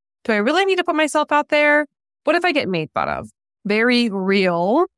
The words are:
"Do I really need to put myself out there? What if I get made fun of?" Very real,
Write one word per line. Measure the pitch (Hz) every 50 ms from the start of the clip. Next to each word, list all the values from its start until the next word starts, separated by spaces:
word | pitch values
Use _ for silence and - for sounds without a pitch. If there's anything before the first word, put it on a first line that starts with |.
| _ _ _ _ -
"Do | -
I | 220
really | 208 208 262 302 370 392
need | 392 381
to | 359 349
put | - 320
myself | 302 311 285 - 302 294 -
out | 294 294 294 -
there? | 302 294 294 294 294 294 294 - _ _ _ _ _ _ _
What | 285 311
if | 349 349
I | 359
get | 294 285 -
made | 180 185 165 156 - -
fun | - - -
of?" | 71 - 220 214 - _ _ _ _ _ -
Very | 202 208 220 226 247 247 240 240 220
real, | 190 196 185 190 196 202 190 180 170 170 175 196 240 320 370 - _